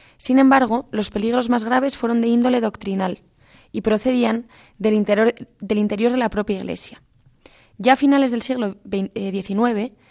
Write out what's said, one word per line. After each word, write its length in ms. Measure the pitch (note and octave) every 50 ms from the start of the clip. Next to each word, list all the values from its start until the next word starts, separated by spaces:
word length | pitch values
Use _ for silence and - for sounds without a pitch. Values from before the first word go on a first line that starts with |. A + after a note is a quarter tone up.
| _ _ _
Sin 220 | _ - - B3+ C4+
embargo, 500 | C4+ C4 C#4 C4 B3+ G#3 A3+ B3+ - -
los 200 | - G#3+ G3+ -
peligros 380 | - G#3 A3 A3+ A#3+ B3+ A#3 A#3
más 160 | B3 A#3 G#3+
graves 320 | A3+ B3+ B3+ C4+ C#4 -
fueron 220 | - A#3+ A#3 A#3 A#3
de 60 | A#3 A#3
índole 320 | A#3 A#3+ A#3+ B3+ B3 A#3+
doctrinal 600 | A3+ G#3 - - - G3+ G3 F#3+ F#3 F3+ G3 - _ _ _ _ _ _ _ - _ _
y 100 | - G#3+
procedían 640 | - G#3+ A3 G#3 - C4 B3+ B3 A#3 A3 A3+ A#3 A#3+ _ _ - - _ _ -
del 160 | F#3+ G#3+ G#3+
interior, 380 | G#3+ G#3 G#3 G3+ G#3 A3+ A#3 A#3 - - _ _ _
del 180 | G#3 F#3+ G#3+
interior 340 | G#3 G#3 G#3 G#3+ G3+ A3+ A#3+
de 60 | B3
la 120 | C4 A#3 G#3
propia 280 | - G#3+ G3+ - G3+
Iglesia. 440 | F#3 F#3+ - E3+ - - - - - _ _ _ _ _ - _ _ _ - _ _ _ _ _
Ya 160 | - G3 B3+ C4+
a 20 |
finales 340 | - C#4+ C#4 C#4 C#4 C4+ B3
del 140 | A#3+ A3+ -
siglo 340 | - B3+ B3 G#3+ G3 G3 - _
vein-, 280 | G3 G3+ G3 F#3+ - -
eh, 160 | G#3 G3 G3
diecinueve, 640 | F#3 G3 F#3+ - G3 G#3 A#3+ A#3+ A3+ G3+ A3 C4 - _ _ _